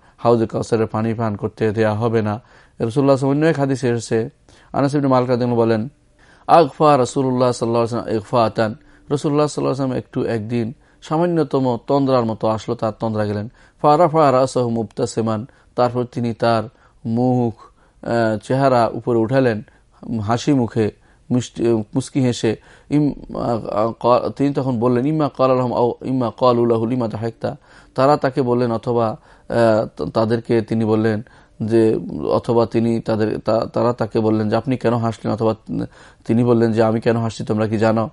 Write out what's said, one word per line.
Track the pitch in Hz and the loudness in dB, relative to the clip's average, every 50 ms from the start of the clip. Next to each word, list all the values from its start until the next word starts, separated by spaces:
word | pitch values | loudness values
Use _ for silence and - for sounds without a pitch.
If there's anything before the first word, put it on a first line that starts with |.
| _ _ _ - | _ _ _ -4
হাউদে | - 120 120 117 113 | 2 2 4 4 2
কাউসারের | 107 - 117 110 - 120 110 110 | 0 -2 -4 -4 -2 -2 0 0
পানি | 104 - 110 110 117 113 | 0 -2 -2 -2 -2 -2
পান | 110 117 110 104 | -2 -4 -4 -4
করতে | 98 - - - - 117 110 101 | -4 -6 -8 -6 -2 -2 -2 0
দেওয়া | 113 110 107 107 | 0 0 0 0
হবে | 107 117 117 113 117 104 | 0 -2 0 0 0 0
না। | 107 | -2
রাসূলুল্লাহ | 104 113 - _ - - - _ _ - 127 117 113 143 135 139 139 | -4 -6 -8 _ -20 -20 -20 _ _ -6 -6 -4 0 2 2 4 2
সাল্লাল্লাহু | |
আলাইহি | 127 139 | 2 2
ওয়াসাল্লাম | 135 | 0
অন্য | 139 147 156 | 0 2 2
এক | 165 160 135 | 2 2 2
হাদিসে | 139 135 139 127 - 120 | 0 -2 -2 -2 -2 -2
এসেছে, | 120 117 113 - 120 113 113 139 - _ _ _ - - _ _ - | -2 -2 -2 -2 -2 -2 -2 -4 -8 _ _ _ -20 -20 _ _ -4
আনাস | - 135 143 139 | -2 0 0 0
ইবনে | 147 139 135 | 0 0 2
মালিক | 131 127 123 123 | 2 2 2 2
রাদিয়াল্লাহু | 127 117 123 123 123 117 117 113 113 | 0 0 0 0 2 2 2 2 2
আনহু | |
বলেন, | 110 110 139 - _ _ _ _ _ _ _ _ _ _ | 0 -2 -6 -10 _ _ _ _ _ _ _ _ _ _
"আগফা | - - 170 165 135 - - 165 151 147 131 | 4 4 4 4 4 2 0 2 4 4 4
রাসূলুল্লাহ | 123 117 - 139 135 131 127 123 127 123 120 | 2 0 -2 -2 -2 0 0 0 0 0 0
সাল্লাল্লাহু | - 123 117 117 117 117 110 120 117 | -2 -2 -2 0 0 0 -2 -2 -6
আলাইহি | - - 104 113 | -6 -4 -4 -4
ওয়াসাল্লাম | 104 - - 123 113 | -4 -2 0 2 2
ইগফাতান।" | 110 104 - 113 107 113 - _ _ _ _ _ - | 2 2 0 -2 -2 -2 -8 _ _ _ _ _ -6
রাসূলুল্লাহ | 143 139 - 160 143 147 151 | -4 -4 -2 0 0 0 0
সাল্লাল্লাহু | 147 - - 139 139 139 127 139 | 0 -2 -4 -4 -2 -2 -2 -4
আলাইহি | 131 127 | -4 -4
ওয়াসাল্লাম | 127 | -6
একটু | 113 _ - - 127 - 113 113 104 | -6 _ -6 -4 -4 -2 -4 -4 -4
একদিন | 113 120 120 113 110 - - _ _ _ _ - | -4 -4 -4 -4 -4 -8 -12 _ _ _ _ -10
সামান্যতম | - 160 156 175 175 170 165 151 151 - 139 131 127 120 113 - | -4 -2 0 0 0 0 0 0 0 0 0 0 0 -2 -2 -2
তন্দ্রার | - 139 143 139 131 131 127 117 | -2 0 0 2 2 2 2 2
মতো | 110 110 104 - 113 | 0 -2 -2 -2 -2
আসলো, | 110 107 - - - | -2 -2 -4 -6 -6
তার | - - 110 107 - | -4 -4 -4 -4 -4
তন্দ্রা | - 113 110 107 107 | -4 -4 -2 -2 -2
গেলেন। | 104 104 104 104 123 - _ - _ _ _ - | -2 -4 -6 -8 -10 -12 _ -20 _ _ _ 2
ফারাফা | 147 147 151 175 160 147 160 156 139 127 | 2 4 4 4 4 4 4 4 4 4
রাসাহু | 127 135 127 - 131 123 120 | 4 2 2 0 0 -2 0
মুবতাসিমান, | 117 113 113 107 - - 127 113 - - 113 113 110 107 113 - _ _ _ _ - | -2 -4 -4 -6 -6 -6 -6 -4 -2 -2 -2 -2 -2 -4 -6 -10 _ _ _ _ -2
তারপর | - 123 123 117 123 123 | 0 0 0 0 -2 -6
তিনি | 120 - 135 117 117 113 | -6 -6 -6 -4 -4 -4
তার | - 127 117 117 113 104 - - _ _ _ _ _ - | -2 0 0 2 0 -2 -4 -10 _ _ _ _ _ -8
মুখ, | 117 113 117 123 127 127 127 120 117 107 - - | -4 -2 0 0 0 2 0 0 -2 -4 -8 -14
আহ, | - _ _ _ _ _ _ - - 117 117 113 110 110 104 | -20 _ _ _ _ _ _ -8 -4 -2 0 0 0 -2 -2
চেহারা | - - 131 131 139 135 127 120 117 107 - | -4 -2 -2 2 2 4 4 4 2 0 -2
উপরে | 123 113 131 120 117 | -4 -2 0 0 2
উঠালেন | 113 107 127 135 135 120 110 104 - - - _ _ _ _ _ - - 120 113 104 | 2 2 2 2 2 2 0 -2 -6 -12 -18 _ _ _ _ _ -12 -8 -6 -6 -4
হাসি | 101 117 123 - - 147 | -2 -4 -2 0 0 0
মুখে, | 135 120 107 - 120 110 104 - _ _ _ _ _ _ - | 0 0 0 0 -2 -2 -2 -4 _ _ _ _ _ _ -2
মিষ্টি, | 123 123 120 - - - - 117 117 110 107 - - | -2 -2 -2 -4 -6 -2 0 0 0 0 -2 -4 -4
মুস্কি | 135 123 - - 147 | -6 -6 -4 -2 0
হেসে। | 131 123 117 - - 113 107 - _ - - - _ - | 0 0 0 0 0 -2 -2 -2 _ -18 -20 -20 _ -2
ইম-, | 143 147 151 143 - - - - - | 0 0 0 0 -2 -6 -10 -12 -8
আহ, | 104 113 - 120 110 - | -6 -4 -2 -4 -4 -4
আহ, | - - 101 110 117 110 - | -4 -4 -2 -2 -2 -2 -2
ক-, | - 117 123 120 - 104 110 | 0 2 2 2 2 -2 -4
তিনি | - 135 143 139 | -2 -2 -2 -2
তখন | 147 131 131 127 113 | -2 -4 -2 -2 0
বললেন, | 117 123 123 120 127 | 0 0 2 2 0
"ইম্মা | 143 156 156 151 135 | 0 0 -2 -2 -2
ক্বালা | - - 131 131 131 | -2 0 0 2 2
লাহুম | 127 127 123 110 | 2 0 -2 0
আও | - 123 120 101 - - | 0 0 0 -2 -4 -6
ইম্মা | 117 131 131 123 110 104 | -4 -4 -2 -2 -4 -2
ক্বালু | - 139 127 120 117 120 | 0 2 2 4 4 4
লাহু | 117 117 113 117 | 2 2 0 0
লিমা | 113 127 127 120 110 | -2 -2 -2 -4 -4
দাহাকতা।" | 107 110 113 117 113 - - 110 139 - _ _ - - - _ - | -4 -6 -6 -8 -8 -6 -8 -8 -8 -10 _ _ -20 -20 -20 _ -2
তারা | - 131 139 147 | 0 2 4 4
তাকে | 147 - 139 131 151 135 | 2 2 0 0 0 0
বললেন | 120 120 120 123 120 113 | 2 2 0 0 0 -2
অথবা, | 110 - 127 120 117 117 110 | -4 -2 -2 0 0 0 0
আহ, | 110 - _ - - _ _ - - 117 117 113 110 107 120 139 - | -2 -6 _ -20 -20 _ _ -4 0 4 4 4 4 4 2 -2 -4
তা-, | - 73 82 | -8 -6 -4
তাদেরকে | - 117 113 107 120 117 113 - 120 117 104 | 0 0 0 2 0 -2 0 0 0 0 0
তিনি | - 117 113 113 | 0 -2 0 0
বললেন | 107 110 110 110 113 107 104 120 - - - - _ _ - - | 2 2 2 2 2 0 -2 -4 -10 -18 -20 -20 _ _ -8 -4
যে, | 107 113 117 113 110 - - - - - 76 71 53 | 2 4 4 4 4 2 0 -4 -6 -10 -6 -4 -2
অথবা | - 110 - - 120 117 117 | 0 0 0 2 2 2 2
তিনি | 113 - 117 113 117 117 113 | 2 2 0 0 0 0 -2
তাদের, | - - 113 107 110 107 - - - | -2 -2 -2 -2 -2 -2 -2 -4 -2
তা-, | - 110 110 - - - | -2 0 0 -2 -2 -2
তারা | - 113 120 120 | -2 0 0 0
তাকে | - 120 107 - 117 | -2 -4 -4 -2 0
বললেন | 110 110 110 110 107 104 | 0 2 2 0 0 0
যে, | 107 | 0
"আপনি | 113 - - 131 | -2 -2 -2 -4
কেন | 123 - 113 117 | -2 0 0 0
হাসলেন?" | 120 113 117 110 - - 117 113 | 0 -2 -2 -4 -4 -6 -6 -4
অথবা | 104 113 110 110 - _ - - 110 117 - - - - - - _ - | -2 0 -2 -2 -2 _ -10 -8 -8 -8 -8 -12 -16 -20 -20 -20 _ -4
তিনি | - 113 117 123 | 0 2 2 4
বললেন | 120 120 113 113 117 110 | 4 4 4 4 2 2
যে, | 110 113 | 2 2
"আমি | 110 110 117 | 2 2 0
কেন | - 123 117 | 0 0 0
হাসছি | 117 117 113 - - 117 | 0 -2 -4 -6 -8 -6
তোমরা | - 117 107 110 104 | -4 -2 -2 -2 -2
কি | 110 104 | 0 0
জানো?" | 110 110 110 113 110 - | 2 2 2 2 -2 -4